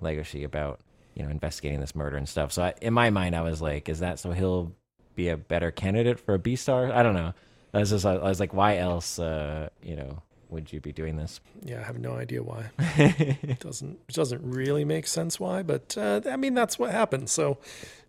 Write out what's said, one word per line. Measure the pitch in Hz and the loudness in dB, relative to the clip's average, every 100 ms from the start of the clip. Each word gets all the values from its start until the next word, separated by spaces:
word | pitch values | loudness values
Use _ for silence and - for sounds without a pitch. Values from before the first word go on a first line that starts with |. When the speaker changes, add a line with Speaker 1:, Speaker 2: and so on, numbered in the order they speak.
Speaker 1:
Legoshi | 80 76 76 73 | -4 -4 -6 -8
about, | 71 76 73 - _ _ _ | -6 -4 -4 -6 _ _ _
you | 78 | -8
know, | 73 | -6
investigating | 76 78 - 73 71 | -4 -4 -4 -4 -4
this | 69 76 | -4 -4
murder | 71 71 | -4 -4
and | 71 | -4
stuff. | 80 71 | -2 -2
So | 92 | 0
I, | 87 - | -2 0
in | 113 | 2
my | 117 117 | 4 4
mind, | 98 90 85 | 4 2 0
I | |
was | 82 78 | 0 -2
like, | 78 73 - | -2 -4 -4
"Is | 80 | -4
that | 90 - | -4 -4
so | 87 | -4
he'll | 90 92 90 85 - _ _ _ - | 0 2 2 -2 -8 _ _ _ -2
be | 87 | 0
a | 78 | -2
better | - 85 82 | 0 0 0
candidate | - 95 110 120 120 | 0 0 4 2 2
for | - | 2
a | 95 | 2
B | 117 123 | 2 0
star?" | - 127 127 | 2 2 4
I | 120 | 6
don't | 117 | 6
know. | 92 82 - _ _ _ | 4 0 -6 _ _ _
I | 104 | 2
was | 101 | 4
just, | 104 98 | 4 4
I | 92 | 4
was | 95 95 | 2 2
like, | 95 | 0
"Why | 95 104 92 | 4 4 6
else, | 90 85 - - | 2 0 -4 -4
uh, | 82 78 73 78 76 _ | -2 -2 -2 -4 -8 _
you | - 73 | -12 -10
know, | 67 78 - _ - | -8 -12 -16 _ -12
would | 80 76 | -10 -8
you | 78 | -10
be | 73 | -10
doing | 73 78 78 | -6 -4 -4
this?" | 80 - _ - | -6 -10 _ -16
Speaker 2:
Yeah, | 135 117 | -10 -10
I | |
have | 113 120 | -8 -8
no | 123 123 | -6 -6
idea | 123 123 | -6 -6
why. | 120 113 110 - | -6 -8 -8 -2
Speaker 1:
<laughs> | 165 151 | 2 8
Speaker 2:
It | 143 160 143 135 147 123 | 6 6 2 0 -2 -4
doesn't, | - 123 139 - - | -4 -10 -10 -14 -6
it | 160 | -2
doesn't | 135 120 | -2 -2
really | 127 127 135 147 | -4 -2 0 0
make | 147 160 - | 2 -2 -2
sense | 165 170 - | -4 -4 -4
why, | 185 185 | -2 -2
but, | 165 135 - - | -2 -2 -2 -2
uh, | 208 208 269 | 0 0 0
I | 262 | -2
mean, | 269 | 0
that's | 247 220 - | 2 2 0
what | 233 | 0
happens. | 208 214 135 113 | 2 2 0 -2
So | - 143 135 - - - - | 0 2 0 -8 -18 -18 -20